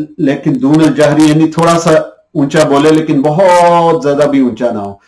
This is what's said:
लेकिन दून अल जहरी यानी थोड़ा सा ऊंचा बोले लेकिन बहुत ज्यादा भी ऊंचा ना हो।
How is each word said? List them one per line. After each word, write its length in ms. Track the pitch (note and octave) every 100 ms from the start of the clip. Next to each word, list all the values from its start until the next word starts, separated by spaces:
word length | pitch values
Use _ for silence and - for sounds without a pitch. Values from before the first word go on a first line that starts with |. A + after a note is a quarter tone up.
| D3+ -
लेकिन 400 | C3+ C#3 D#3+ B2+
दून 240 | C3+ D#3
अल 100 | D3+
जहरी 360 | A#2+ D3 D3+ D#3
यानी 180 | D#3 D#3
थोड़ा 300 | E3 E3+ E3+
सा 480 | E3 D#3 - - _ D#3
ऊंचा 280 | C#3 D#3
बोले 280 | C#3+ C#3 D#3
लेकिन 300 | D#3 D#3 C#3
बहुत 800 | D3+ D#3 F#3+ F3 F3 E3+ E3 D#3
ज्यादा 240 | C#3+ C#3+ C#3+
भी 160 | C3+
ऊंचा 300 | B2 G#2+ A#2+
ना 80 | G#2+
हो। 220 | G2+ G2